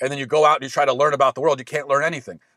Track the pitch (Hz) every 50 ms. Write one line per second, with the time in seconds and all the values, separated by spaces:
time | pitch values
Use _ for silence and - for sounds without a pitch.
0 | 127 135 143 139 135 120 147 156 151 151 151 151 131 135 - 160 147 139 127 123
1 | 143 151 143 131 139 131 120 - 135 160 143 135 127 - 151 151 143 143 139 139
2 | 147 165 170 147 120 - 87 80 _ _ _